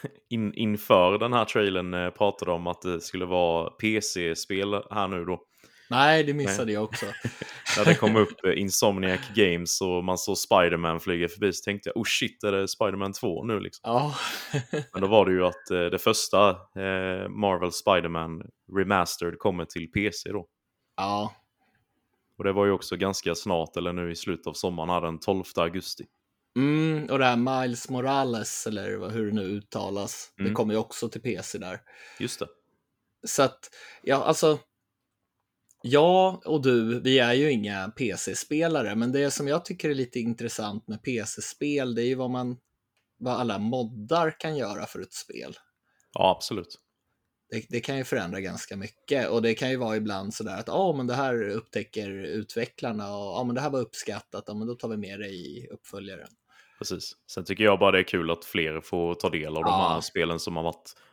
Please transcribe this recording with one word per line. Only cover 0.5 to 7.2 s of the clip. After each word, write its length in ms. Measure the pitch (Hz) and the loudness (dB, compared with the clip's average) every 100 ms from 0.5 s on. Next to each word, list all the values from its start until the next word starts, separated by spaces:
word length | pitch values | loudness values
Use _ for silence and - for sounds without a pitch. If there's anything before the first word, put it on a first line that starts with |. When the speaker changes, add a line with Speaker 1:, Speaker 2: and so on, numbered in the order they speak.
Speaker 1:
inför 640 | - 110 104 - 101 90 104 | 0 -2 -2 6 8 8 4
den 140 | 117 | 2
här 120 | 123 | 2
trailern, 500 | 107 117 101 92 90 | 2 2 2 2 -2
eh, 160 | 90 90 | -2 -4
pratade 400 | - 101 - 87 | 2 2 2 -2
om 140 | 87 87 | 0 -2
att 160 | 87 | -4
det 180 | 90 85 | -4 -4
skulle 240 | - 92 | -4 -6
vara 460 | 90 90 87 82 82 | 0 2 4 2 0
P 300 | - 107 110 | -2 0 0
C-spel 800 | - 92 85 82 - 95 101 101 - | -2 -2 -2 -4 -4 -2 0 -2 -4
här 180 | 107 95 | -4 -2
nu 160 | 92 | -2
då. 180 | 85 90 - _ _ _ _ | -4 -6 -8 _ _ _ _
Speaker 2:
Nej, 340 | 123 143 160 | 4 6 6
det 100 | 147 | 4
missade 300 | 147 135 98 | 0 0 0
Speaker 1:
Nej. 100 | 117 | 0
Speaker 2:
jag 100 | 104 | -2
också. 220 | 107 - 101 110 | -2 -4 -8 -6